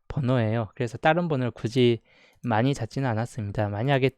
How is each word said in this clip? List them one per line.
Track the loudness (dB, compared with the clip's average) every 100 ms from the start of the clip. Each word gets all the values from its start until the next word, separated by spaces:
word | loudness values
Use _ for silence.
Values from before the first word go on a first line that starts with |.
| -8
번호예요. | -4 0 2 2 0 -4 -6
그래서 | -6 0
다른 | 0 2 0
번호를 | -2 -2
굳이 | -4 -2 4 4 2 -4 _ _ _
많이 | 0 2 2 0
잡지는 | -4 -4 -2
않았습니다. | -2 -4 -6 -6 -2 -2
만약에 | -2 0 2 0